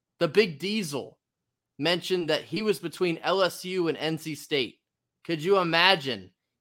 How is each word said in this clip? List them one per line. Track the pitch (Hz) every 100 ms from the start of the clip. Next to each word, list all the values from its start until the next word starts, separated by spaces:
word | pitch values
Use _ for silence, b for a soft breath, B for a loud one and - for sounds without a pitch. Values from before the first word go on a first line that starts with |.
| _ _
the | 170
Big | 185 214 135
Diesel, | 190 220 165 139 - - _ _ _ _ _ -
mentioned | 156 180 - 185 156
that | 151
he | - 175
was | 214 180
between | 170 - 180 165
L | 151 190
S | 175 -
U | 180 185 165
and | 127
N | 156 156
C | 160
State. | 147 - 143 113 - _ _ _ _
Could | - 165
you | 170 196
imagine | 170 165 185 185 135 104 90 _ _ _